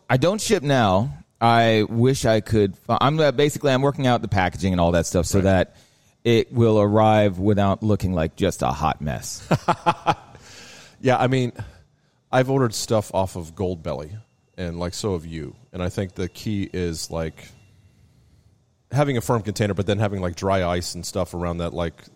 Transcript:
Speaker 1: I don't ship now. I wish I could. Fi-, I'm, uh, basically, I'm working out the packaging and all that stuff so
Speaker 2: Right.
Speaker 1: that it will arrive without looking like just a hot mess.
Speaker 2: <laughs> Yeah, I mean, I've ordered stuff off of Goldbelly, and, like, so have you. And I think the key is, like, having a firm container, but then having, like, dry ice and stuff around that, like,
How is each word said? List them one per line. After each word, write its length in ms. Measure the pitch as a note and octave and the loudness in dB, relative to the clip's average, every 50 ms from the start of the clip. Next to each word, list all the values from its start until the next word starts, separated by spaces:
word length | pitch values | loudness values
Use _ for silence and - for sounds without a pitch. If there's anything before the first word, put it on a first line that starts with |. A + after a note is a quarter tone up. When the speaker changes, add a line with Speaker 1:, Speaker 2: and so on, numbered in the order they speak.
| _ - | _ -2
Speaker 1:
I 60 | B2 | 0
don't 240 | C3 C3+ - - - | 2 2 0 0 -2
ship 220 | - - A3+ F3 B2+ | 0 0 0 0 2
now. 480 | C#3+ C#3 B2+ A#2 G2 F#2 F#2+ A#2+ C#3+ C#3+ - - _ _ _ | 0 2 2 4 4 4 2 0 -2 -6 -10 -16 _ _ _
I 440 | A#2 A#2 A#2 A#2 A#2 A2+ A2 A2 G#2+ - | 2 4 4 6 4 4 4 4 2 0
wish 360 | A2+ A#2 A#2+ C3 C#3 - - | 0 2 2 2 2 2 2
I 140 | A#2 A2+ A2 | 2 2 2
could. 360 | - - - A2 G2+ F#2+ F2 | 0 0 2 2 2 2 0
Fi-, 220 | - _ - A2+ - | -4 _ -2 0 2
I'm, 180 | - C#3 D3+ D#3 | 2 2 2 2
uh, 100 | D#3 C#3+ B2 | 2 2 2
basically, 380 | C#3 D3 D3 - - - C#3+ C3 | 2 2 0 0 0 0 2 2
I'm 100 | B2+ C#3 | 2 2
working 240 | C#3 C3+ - C3+ B2+ | 0 0 0 2 2
out 120 | A#2+ A2+ | 2 2
the 80 | A2 G#2 | 0 -2
packaging 440 | - G2 F#2 F2+ - - F2 G2 F2+ | 0 0 0 0 0 -2 -2 0 2
and 80 | F2 | 2
all 120 | E2+ E2+ F2 | 2 4 2
that 140 | E2+ E2 | 2 0
stuff 200 | - - F2+ E2+ | 0 0 0 0
so 120 | - - G2 | 2 0 2
Speaker 2:
Right. 60 | F#2 | 2
Speaker 1:
that 320 | G2 F#2+ F2+ F2 - - - _ _ _ _ _ _ _ _ - | 4 4 2 2 0 -4 -12 _ _ _ _ _ _ _ _ 0
it 300 | A#2 A#2 A2+ G2 - - | 2 2 2 2 2 0
will 260 | A#2+ A2+ A2+ A2 G#2+ | 2 2 4 4 4
arrive 600 | G2+ G#2 G#2 A2 A2 A2 A2 G#2+ G#2 G#2 F2+ F2+ | 4 4 4 4 6 6 6 6 4 2 0 0
without 440 | F#2+ G#2+ G#2 G2 G2+ G2 F#2+ - G#2+ | 0 2 2 2 2 2 0 0 0
looking 300 | G#2+ G#2 F#2 - F2+ F#2 | 0 0 0 0 -2 0
like 240 | E2 D#2+ D#2+ - | 0 -2 -2 -2
just 240 | - G2 F2+ - - | -2 -2 -2 0 0
a 60 | C#2 B1+ | -2 -2
hot 320 | C#2 D2 D2+ D2+ - - | -2 0 -2 -2 -2 -2
mess. 480 | D2 D2 B1 - - - - - - - D3 - - | -4 -6 -6 -6 -8 -12 -14 -14 -4 -2 -2 -2 0
Speaker 2:
<laughs> 500 | - E3+ - - E3+ E3 - - - D#3 - - - - - - - - - - - - - - - - _ - | -2 -4 -2 -2 -2 -2 -2 -2 -4 -4 -4 -8 -16 -20 -20 -20 -20 -20 -20 -20 -20 -20 -20 -20 -20 -16 _ 0
Yeah, 140 | B2+ B2 | 0 2
I 120 | - B2+ B2+ | 2 2 0
mean, 240 | C3 C3 B2+ A#2+ - - - - - - _ _ _ _ _ _ _ _ _ _ | 0 0 -2 -2 -6 -10 -14 -16 -18 -20 _ _ _ _ _ _ _ _ _ _
I've 200 | - C3 B2+ C3 | 0 0 2 2
ordered 240 | C3+ C#3 C3 A2+ G#2+ | 2 2 2 0 0
stuff 400 | - - - A#2 G#2+ G2 - - | -4 -4 0 0 0 0 -2 -2
off 220 | F#2 F#2+ F#2+ - | -2 -2 -2 -6
of 180 | F#2 E2 D#2 E2 | -10 -12 -12 -8
Goldbelly, 640 | - G2 F2+ F#2 E2 D2+ E2+ C#2+ C2 D#2 D#2 G#2 A2 A2 _ _ _ _ _ _ - | -6 -4 -4 -4 -6 -6 -8 -8 -8 -10 -12 -14 -18 -18 _ _ _ _ _ _ -10
and, 200 | F#2 E2+ E2+ E2+ | -10 -8 -8 -6
like, 140 | F2 E2+ - | -8 -8 -6
so 220 | - - G#2+ F#2 | -6 -4 -4 -4
have 100 | E2 D2+ | -4 -6
you. 320 | E2 E2 D#2+ D2 B1 - - _ _ - | -10 -12 -12 -12 -12 -16 -20 _ _ -10
And 100 | F2+ F2+ | -6 -6
I 60 | F#2 | -4
think 240 | - - G2+ F#2 - | -4 -4 -6 -6 -6
the 140 | - F#2 F2+ | -8 -8 -8
key 400 | - - - A2+ G#2 G2+ F#2+ - | -8 -10 -8 -6 -4 -4 -4 -6
is, 400 | - F2+ F2+ E2+ D#2+ D#2+ - - | -4 -4 -4 -4 -6 -8 -10 -8
like, 380 | D#2+ E2 D#2+ D#2+ - - - - - - _ _ _ _ _ _ _ _ _ _ _ _ _ _ _ _ _ _ _ _ _ _ _ _ _ _ B2 | -6 -6 -6 -6 -8 -12 -20 -20 -20 -20 _ _ _ _ _ _ _ _ _ _ _ _ _ _ _ _ _ _ _ _ _ _ _ _ _ _ -2
having 240 | C3+ D3 C#3 C3 | 0 0 0 0
a 60 | A#2 - | -2 -2
firm 180 | - B2 A2+ | 0 -2 -2
container, 320 | F#2+ G#2+ G2 - G#2+ G2+ F#2+ | -2 -4 -2 -2 -2 0 0
but 140 | F#2 F#2+ | -2 -2
then 120 | G2+ G2+ G#2 | -2 -2 0
having, 220 | A2 G2+ G2+ F#2+ | 0 -2 -2 -4
like, 160 | F#2 F2+ F2 | -4 -6 -6
dry 260 | - F#2+ F#2+ G2 F#2+ F2+ | -4 -2 0 0 0 0
ice 320 | E2+ F2 F2+ F2+ - - | 0 -2 -2 -4 -6 -10
and 120 | F2 E2 | -10 -12
stuff 260 | - - G2 F2+ - - | -8 -6 -6 -6 -4 -6
around 240 | F2 F2 F2 E2+ E2+ | -6 -6 -4 -4 -4
that, 140 | E2+ E2+ - | -6 -6 -6
like, 300 | E2+ F2 E2 - - - - _ | -6 -6 -6 -8 -12 -18 -20 _